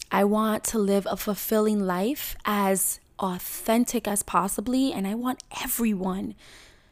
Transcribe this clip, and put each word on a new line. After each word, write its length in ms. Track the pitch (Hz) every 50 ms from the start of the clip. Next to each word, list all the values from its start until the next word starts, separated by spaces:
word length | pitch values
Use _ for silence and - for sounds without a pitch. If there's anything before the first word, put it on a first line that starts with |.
| - -
I 120 | 185 190 202
want 400 | 202 214 214 220 220 214 214 -
to 120 | - -
live 300 | 220 202 196 196 202 196 -
a 80 | -
fulfilling 640 | 185 - 214 196 - - - 226 214 214 214 214 208
life 560 | 190 185 175 180 196 240 302 - - - - - -
as 540 | 214 208 202 196 190 196 190 - - - - _ _ _
authentic 920 | - 202 185 180 180 - - - - - - 226 233 240 - - 226 -
as 140 | 208 202 - -
possibly, 680 | - - 175 180 202 - - 202 247 247 262 269 269 -
and 140 | 196 196
I 80 | 190 214
want 280 | 233 247 254 254 - - - - - -
everyone 720 | 254 - - 233 220 208 180 185 190 185 196 208 - 202 - - - - - - - - _ _ _